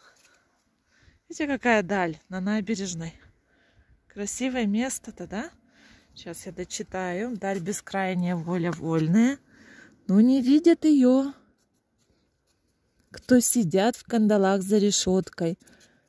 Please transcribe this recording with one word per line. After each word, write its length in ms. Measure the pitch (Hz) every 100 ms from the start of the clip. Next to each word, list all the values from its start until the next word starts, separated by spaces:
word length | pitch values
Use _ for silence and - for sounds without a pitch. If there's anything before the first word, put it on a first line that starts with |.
| _ _ _ _ _ _ _ _ _ _ _ _ _
Видите, 200 | 330 294
какая 360 | 269 247 220
даль 340 | 185 202 170 156 _
на 100 | 185
набережной. 720 | 190 214 208 214 190 165 165 - _ _ _ _ _ _ _ _ _
Красивое 580 | 202 202 - 254 254 208
место-то, 600 | 214 262 - - - 180
да? 240 | 196 320 _ _ _ _ - _ -
Сейчас 300 | 175 165 190
я 80 |
дочитаю. 840 | 170 180 - 196 185 185 180 240 214
«Даль 240 | 196 196
бескрайняя, 800 | 170 202 - 196 190 180 175 175
воля 340 | 165 180 170
вольная, 640 | 165 160 160 156 202 240 277 _ _ - - - _ -
но 140 | 196
не 200 | 247 269
видят 440 | 247 302 339 330 311
её, 480 | 294 247 262 277 - _ _ _ _ _ _ _ _ _ _ _ _ _ _ _ _ _
кто 300 | - - 247
сидят 560 | - 240 175 190 220 -
в 80 | -
кандалах 560 | 233 214 208 190 196
за 160 | 185 214
решёткой. 840 | 202 190 190 190 185 - 165 175 - _ _ _